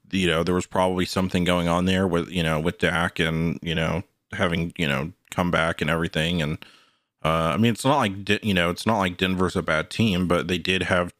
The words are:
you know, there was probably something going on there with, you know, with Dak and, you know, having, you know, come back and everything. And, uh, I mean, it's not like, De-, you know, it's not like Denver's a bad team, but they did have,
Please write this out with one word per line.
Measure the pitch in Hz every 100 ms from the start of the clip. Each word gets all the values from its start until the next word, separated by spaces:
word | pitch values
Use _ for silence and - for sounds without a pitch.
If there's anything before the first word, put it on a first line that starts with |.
| _
you | 95 92
know, | 80
there | 85 90
was | -
probably | 98 92 92 90
something | - 95 92 87
going | 90 85
on | 85 90
there | 95 95
with, | 85 85
you | 90
know, | 80 78
with | 80 -
Dak | 85 - 87 -
and, | 82 80 82 -
you | 85 82
know, | 80 80 - _ _
having, | - 95 85 85 -
you | 78
know, | 69 73 - _
come | - 90
back | 82 82 85
and | 78
everything. | 82 82 - 80 87
And, | 76 80 - - _ _ _ _ 78
uh, | 80 82 78
I |
mean, | 113
it's | 107 131
not | 147
like, | 117 98 98
De-, | 104
you | 110 92
know, | 85
it's | 87 -
not | 110
like | 95 90
Denver's | 92 92 92 90
a |
bad | 80 80 78
team, | - 113 90 90
but | 87 71
they | 92
did | 80 95 87
have, | 92 87 -